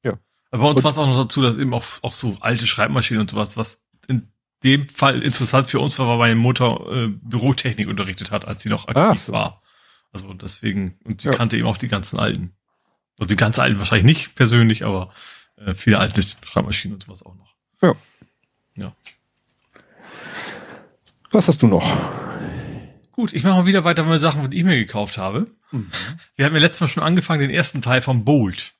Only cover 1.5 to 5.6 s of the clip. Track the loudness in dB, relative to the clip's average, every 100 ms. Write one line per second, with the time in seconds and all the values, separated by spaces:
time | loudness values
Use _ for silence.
1.5 | 2 -2 -4 -6 -10 -8 -6 -6 -4 -4
2.5 | -2 -2 0 0 0 0 -2 -2 -2 -4
3.5 | -4 -8 -10 _ _ -4 -4 -4 _ _
4.5 | _ 2 2 0 0 0 2 -2 -2 2
5.5 | 2